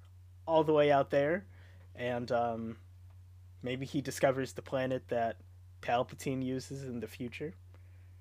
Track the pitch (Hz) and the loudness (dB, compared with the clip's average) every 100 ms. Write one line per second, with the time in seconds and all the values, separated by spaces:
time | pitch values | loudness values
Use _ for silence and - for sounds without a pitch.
0 | - - - - - 160 156 156 147 139 | -20 -20 -20 -12 2 4 6 6 6 6
1 | 139 143 143 180 190 - - - - - | 4 2 2 0 -4 -18 -20 -20 -18 -8
2 | 123 123 123 120 120 113 113 113 - - | -4 -4 0 0 0 -2 -8 -10 -16 -20
3 | - - - - - - 123 127 135 151 | -20 -20 -20 -20 -20 -12 -8 -6 -4 -4
4 | 135 - 139 131 131 - - 135 131 127 | -4 2 2 2 -2 -8 -4 -2 0 -2
5 | - 120 113 107 - - - - - 120 | -2 -2 -2 -4 -12 -20 -20 -12 -2 0
6 | 123 143 147 131 127 131 127 139 135 120 | 0 -4 -6 -4 -4 -4 -6 -10 -8 -8
7 | 107 - 123 - 151 - - - - - | -8 -8 -10 -8 -10 -12 -20 -20 -20 -20
8 | - - | -20 -20